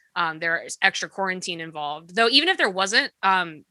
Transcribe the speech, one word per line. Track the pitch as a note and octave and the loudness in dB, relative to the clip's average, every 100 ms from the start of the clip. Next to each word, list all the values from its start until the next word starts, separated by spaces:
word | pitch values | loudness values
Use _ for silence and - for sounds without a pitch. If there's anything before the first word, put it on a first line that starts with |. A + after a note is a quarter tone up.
| _ F3+ | _ -4
um, | E3+ D#3+ | -2 -2
there | E3+ E3 | -2 -2
is | B2+ - | -4 0
extra | F#3+ - E3+ | 0 0 -6
quarantine | - F#3+ F#3 F3+ E3+ | -4 -4 -4 -6 -8
involved. | E3 D#3 D3 D3+ E3+ F3+ | -10 -8 -8 -8 -6 2
Though | A#3 | 4
even | C4+ D#4+ | 6 4
if | F4+ | 2
there | C4 | 0
wasn't, | F3+ G3 A#3 C#4+ _ | 0 0 0 0 _
um, | F#3+ F#3 E3+ D#3 - | 0 2 0 -8 -20